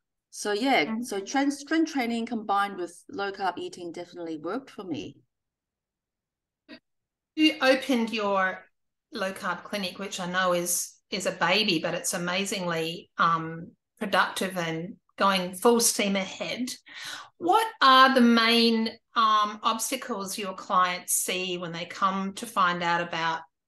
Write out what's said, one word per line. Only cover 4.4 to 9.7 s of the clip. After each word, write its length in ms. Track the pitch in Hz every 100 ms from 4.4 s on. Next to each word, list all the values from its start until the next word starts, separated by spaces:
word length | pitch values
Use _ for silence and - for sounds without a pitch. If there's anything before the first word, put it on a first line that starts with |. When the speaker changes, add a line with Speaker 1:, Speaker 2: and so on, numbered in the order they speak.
| 170 226 269
Speaker 1:
for 120 | -
me. 340 | 190 127 90 - _ _ _ _ _ _ _ _ _ _ _ _ _ _ - - _ _ _ _ _ -
Speaker 2:
You 200 | 311 302
opened 520 | 269 269 - 247 226
your 500 | 220 202 196 185 185 - _ _ _ _
low-carb 520 | 220 190 190 190 185
clinic, 340 | -